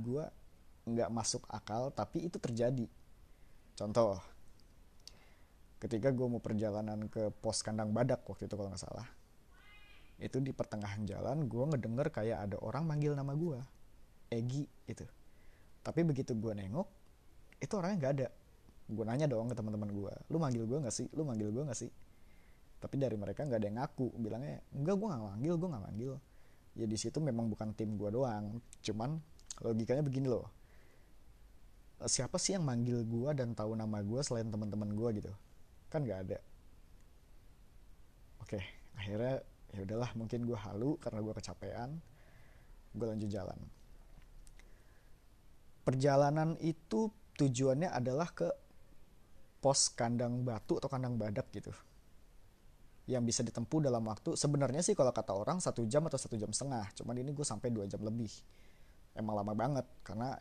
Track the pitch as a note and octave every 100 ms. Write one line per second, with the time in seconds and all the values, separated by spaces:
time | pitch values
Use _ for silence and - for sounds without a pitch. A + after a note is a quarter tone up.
0 | A#2 C3+ - - - - - - - A#2
1 | A2+ A2+ - B2 - G#2+ - A2 C3+ -
2 | G2+ E3+ E3 - C3 A2+ A#2 C3 A2+ -
3 | - - - - - - - - G#2+ A#2
4 | A2+ F#2 - - - - - - - -
5 | - - - - - - - - A2+ A2+
6 | C3 B2 B2+ A#2 A2 G#2+ G#2+ G#2 G#2+ G#2+
7 | G#2+ A2+ G#2+ - A2 G#2 - G#2+ G#2+ A2+
8 | B2+ B2 - G2 G2 G2+ G2 F#2 - -
9 | A2 - - - - - - - - -
10 | - - D#2+ B2+ C3+ - - G#2+ G#2 G2+
11 | G2+ F#2+ G2 D3+ C3 A2+ C#3+ C#3+ A2 A#2
12 | D3+ A2+ G#2+ F2 G#2 G2 A2 B2+ D#3+ D3
13 | D3 C#3+ C3+ D3 F3 B2 C3 - - -
14 | - - - A#2 A#2 C#3 C#3+ - - -
15 | - - - - - - - - - D3
16 | E3+ C3 C3+ A2+ A2 G#2 F#2+ C3+ G3 -
17 | - - - - - - C#3 G#3 F3 G3+
18 | C3+ C#3 B2+ - - - - - - A2
19 | A2 B2+ D3+ A2+ A#2 A2 G#2+ G#2+ G#2 G2+
20 | G2 - - D#3+ D3 A#2+ A2+ C#3 B2 -
21 | B2 - D3+ A2 G#2+ A2 D3+ A2+ B2 -
22 | - - - - - - - - - C#3
23 | C3 G#2+ G2 G2 D3+ A2+ G#2 A2 D3 -
24 | B2+ - A2 A2 C#3+ C3+ - C#3 D3+ G3
25 | A3 C3 G#2+ G2+ D3 F3 F3+ B2+ F#2+ G#2
26 | C3 C3+ - - - - - - A2+ G#2+
27 | A2+ D3+ D#3 A#2 A2+ G#2 A2 G#2 G#2+ G#2
28 | G#2 A2+ C3 G#2 G#2 A#2 - - - G#2+
29 | B2 D#3+ - - - - A#2 A2 A2 C3
30 | C#3+ C3 C3+ G#2 - - - - - -
31 | - - - - - - - - - -
32 | A#2+ - B2 F3+ - F#3+ D3 A#2+ B2 A#2+
33 | A2+ A#2 C3 C#3+ A#2 A2 G#2+ A2 A2 G#2
34 | G2+ A#2+ C#3+ A#2 A2+ G#2+ G#2+ G#2 G#2 G#2
35 | A#2+ G#2 F2+ G2+ - - - - - D#3+
36 | C3 F#2+ F#2 - - - - - - -
37 | - - - - - - - - - -
38 | - - - - - G#2 F#2 - - -
39 | G2 G#2 B2 C3 - - - G2+ F#2+ A2
40 | A#2+ A2 A2 A#2+ A#2+ A#2 G2+ G2+ C3 -
41 | A#2 G#2+ G#2+ G#2+ - F2+ G2 G2+ B2 E3
42 | - - - - - - - - - G#2+
43 | A2+ A2 G#2 G2+ F#2 - - - - -
44 | - - - - - - - - - -
45 | - - - - - - - - - C3
46 | C#3+ C#3 C#3+ D#3 D#3+ E3 E3 D#3+ - A3
47 | A3 - - - C#3 A#2+ C3+ C3+ F3+ B2+
48 | A#2+ C3 E3+ - F3 - - - - -
49 | - - - - - - C3+ C3+ - -
50 | A#2+ A#2+ A#2+ B2 B2+ A2 - E3+ - C3
51 | B2+ B2 G#2+ G#2 - G#2 - - - -
52 | - - - - - - - - - -
53 | - B2 A#2 A2+ A#2 - A#2 D#3 C#3+ A#2+
54 | A2 G#2+ - - - C#3+ C3+ C#3+ - G3+
55 | B2+ A#2 G#2+ G2 G#2+ D#3 C3 A#2+ A2+ C#3+
56 | E3 C3 - A2+ G#2 A2 C#3 B2 F#2+ -
57 | - B2 C3+ C#3+ C#3+ G#2 B2 A2+ G2 G2+
58 | G#2+ A#2 A2 - - - - - - -
59 | - - A2 G#2+ G#2 G#2+ B2 C#3 - -
60 | - G2+ B2+ -